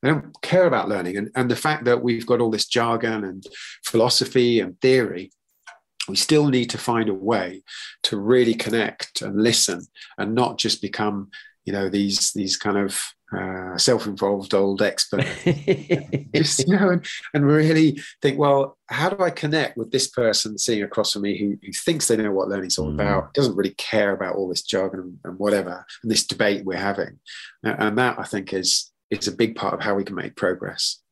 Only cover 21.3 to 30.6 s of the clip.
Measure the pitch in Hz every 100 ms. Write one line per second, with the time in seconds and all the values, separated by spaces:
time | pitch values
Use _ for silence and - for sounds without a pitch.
21.3 | 87 101 101 98 95 - 165 - 113 107
22.3 | 95 95 98 92 - 76 73 101 98 92
23.3 | - 135 92 98 - - 110 101 95 92
24.3 | 98 95 90 - 104 95 92 92 90 -
25.3 | 92 101 101 90 90 - - 113 107 -
26.3 | - 107 101 98 90 98 101 85 - -
27.3 | - - _ 113 - 107 104 123 - 92
28.3 | 104 95 98 90 - - _ _ 104 -
29.3 | 92 113 113 - - 107 98 98 92 98
30.3 | - 95 90